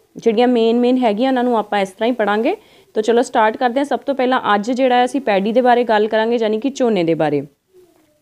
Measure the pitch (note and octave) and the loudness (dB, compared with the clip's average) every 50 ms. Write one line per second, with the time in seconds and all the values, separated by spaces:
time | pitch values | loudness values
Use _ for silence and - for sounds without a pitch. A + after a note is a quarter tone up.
0 | _ _ - - - A#3 A3 G#3+ B3 B3+ B3 A#3 A3+ A3+ A3+ A#3+ A#3+ B3 B3+ B3+ | _ _ -12 -4 -2 0 2 2 2 2 4 2 2 2 2 2 2 2 2 2
1 | B3+ A3+ G#3 G3+ B3+ C4+ C4 B3 A#3+ B3 A#3+ A3 G3+ - G#3 G3+ G3 F#3+ - - | 2 0 0 0 0 0 0 0 0 0 0 -2 -2 -2 -2 -4 -4 -4 -4 -4
2 | A3 A#3+ B3+ A#3 G#3+ G3+ G#3 G#3+ A3+ D4 G4 - - _ _ _ _ _ - G#3+ | -2 -2 -2 -2 -2 -2 0 0 0 -2 -4 -4 -8 _ _ _ _ _ -6 -4
3 | G#3+ - A3+ A#3 - C4+ - A#3+ A3 A3 A#3 - C4 B3 A#3 C#4 C#4+ C#4+ C4 A#3+ | -2 0 2 0 0 0 0 2 2 2 0 0 -2 -2 0 -2 -2 -2 -4 -6
4 | - - C#4 C4+ B3+ B3+ B3+ B3 - - G#3 G#3 G3+ A3+ C4 A3+ C4+ B3+ B3 B3 | -4 -4 -4 -2 0 0 0 -2 0 0 0 0 0 -2 -2 0 2 2 2 2
5 | B3 B3+ - C#4+ - A3+ G3+ F#3+ G3 A3 A3 B3 A#3+ B3 A#3+ A#3+ A#3+ A3+ A3 G#3 | 2 0 -2 -4 -2 0 0 0 0 0 0 2 4 4 2 2 2 0 0 0
6 | G#3+ A3+ A3 A3 A3 A3+ A#3+ A#3+ A3+ G#3 G#3+ A3 A3 A3+ - - C4 A#3 A3 F#3+ | 0 0 0 0 0 0 0 0 0 -2 -2 -2 -2 -4 -2 -2 -2 0 0 0
7 | E3+ E3 E3 D#3 D#3+ D3+ D3 C#3+ C3+ D3 _ _ _ _ _ - - _ _ _ | 0 0 0 0 0 -2 -2 -2 -4 -6 _ _ _ _ _ -20 -20 _ _ _
8 | _ _ _ _ | _ _ _ _